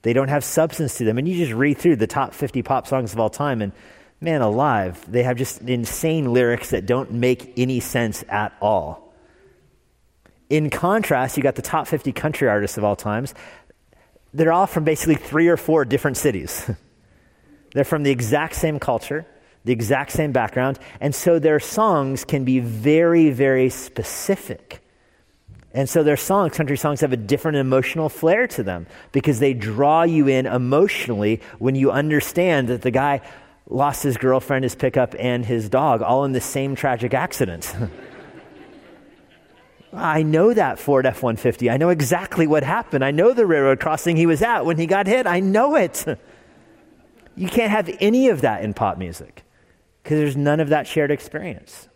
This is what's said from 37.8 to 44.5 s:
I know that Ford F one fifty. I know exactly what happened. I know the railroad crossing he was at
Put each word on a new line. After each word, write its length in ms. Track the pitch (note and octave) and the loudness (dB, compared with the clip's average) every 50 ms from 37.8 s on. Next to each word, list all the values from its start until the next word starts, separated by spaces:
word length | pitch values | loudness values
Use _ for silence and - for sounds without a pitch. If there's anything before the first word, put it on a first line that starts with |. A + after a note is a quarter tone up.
| G#2+ F2 D2+ - - - - - - - - - - - - - - - - - - - - - - - - _ _ _ _ _ _ _ _ _ _ _ _ _ - _ - | -8 -8 -8 -14 -20 -20 -20 -20 -20 -20 -20 -20 -20 -20 -20 -20 -20 -20 -20 -20 -20 -20 -20 -20 -20 -20 -20 _ _ _ _ _ _ _ _ _ _ _ _ _ -20 _ -10
I 300 | F3 - E3 D#3 D#3 D#3 | -4 -2 0 2 2 2
know 300 | D3+ D#3 D#3+ F#3 A3 A#3+ | 4 4 4 4 6 4
that 260 | G#3+ F3 C3+ - - | 4 2 0 -2 -4
Ford 260 | - - C#3+ C3 C3 | 0 2 2 4 4
F 160 | C3 - - | 2 0 0
one 140 | - A#2+ A2+ | -2 -2 -2
fifty. 340 | A2+ - B2 A2+ - B2 A#2 | 0 0 0 0 2 0 0
I 60 | A#2 | 2
know 140 | C3+ D#3 F3 | 2 2 2
exactly 580 | F3+ D#3 C#3+ A#2 F3 E3+ F#3+ - - - E3 | 2 2 2 0 0 -2 -2 -4 0 0 2
what 160 | D3 D#3 D#3 C#3+ | 4 2 2 2
happened. 400 | B2 E3 F3 F3 - - C#3 C3 | 0 -2 -4 -4 -2 -2 0 0
I 80 | C#3 | 2
know 220 | C#3+ D#3 F#3 A#3+ C4 | 2 4 4 4 4
the 120 | A#3+ A3 | 4 2
railroad 360 | F#3 E3 D3 C#3 C3+ C3+ C3 | 4 4 4 4 4 2 2
crossing 340 | - D#3+ D#3 D3+ - E3+ E3+ | 0 -2 -2 -2 0 0 2
he 100 | D#3+ E3+ | 4 4
was 160 | E3+ D#3+ C#3+ | 4 4 2
at 240 | G#3 A#3 | 2 2